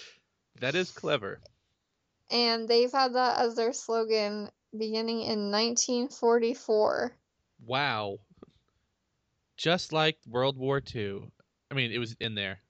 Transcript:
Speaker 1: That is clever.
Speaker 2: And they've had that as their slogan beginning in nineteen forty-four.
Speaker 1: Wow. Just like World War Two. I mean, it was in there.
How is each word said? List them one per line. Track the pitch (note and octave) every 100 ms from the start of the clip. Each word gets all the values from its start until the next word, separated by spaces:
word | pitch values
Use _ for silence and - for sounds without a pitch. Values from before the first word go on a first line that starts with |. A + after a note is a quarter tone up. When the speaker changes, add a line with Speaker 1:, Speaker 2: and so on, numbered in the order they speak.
| - - _ _ _ -
Speaker 1:
That | B2
is | E3 F#3
clever. | - D#3 C#3+ G2 - - _ _ _ _ _ _ _ _
Speaker 2:
And | A#3 A#3 A3+ A3
they've | A#3 B3
had | C4+ C4
that | B3 B3+ -
as | A#3
their | A#3 A3+
slogan | - - A3+ A3+ A3 G#3 G#3 G#3 _ _ G#3+
beginning | A3 A3 A3+ A3+
in | A3 G#3+ G3+
nineteen | G#3 A#3 A#3 - B3 B3
forty-four. | - A#3 A#3 A#3 C4 - G#3+ G#3+ - B3 - _ _ _ _ A2+
Speaker 1:
Wow. | C3 C#3 A2+ G#2 G2+ _ _ - _ _ _ _ _ _ _ _ _ _ -
Just | D#3 F3 -
like | D#3 D#3 D#3 -
World | A#2+ C3+ C3+
War | C3 C#3
Two. | C3 B2 G2+ - - _ _ _ _
I |
mean, | C3+ A#2+
it | A2+
was | A#2 A#2+
in | A#2
there. | G#2 G2 G2